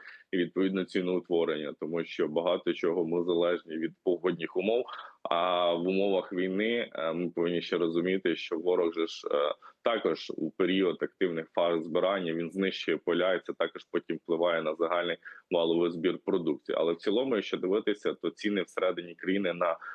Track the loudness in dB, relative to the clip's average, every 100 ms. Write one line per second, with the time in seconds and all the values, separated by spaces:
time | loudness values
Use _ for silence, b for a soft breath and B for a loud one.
0 | B B B -2 0 0 0 0 -2 -2
1 | 0 0 0 2 2 0 -4 -6 -4 -4
2 | -2 -2 0 2 2 2 0 0 2 2
3 | 0 0 2 2 2 0 -4 -6 -6 -2
4 | 0 0 0 -2 -4 -2 2 2 0 B
5 | B B -2 2 2 4 4 2 2 2
6 | 2 2 0 -2 0 0 0 0 -4 -4
7 | -2 -2 -2 0 0 0 0 0 2 2
8 | 2 2 0 0 -2 -2 2 2 2 0
9 | -4 -4 -2 0 0 -2 B B -2 0
10 | 0 -2 -6 -6 -4 0 2 4 2 0
11 | -4 -2 -2 -2 -4 0 2 0 0 0
12 | 0 0 -2 -4 -4 -2 -2 -2 -2 -2
13 | 0 2 2 0 -2 -4 -4 -4 -6 -6
14 | -4 -6 -2 2 2 2 0 0 0 0
15 | -2 -4 B B B 0 2 2 2 0
16 | 0 0 -2 -2 0 -4 -2 0 0 0
17 | 0 0 0 -2 -2 -2 0 0 0 -2
18 | -2 -2 -4 -2 -2 -2 -2 0 0 0
19 | -6 -6 -2 0 0 0 0 -2 B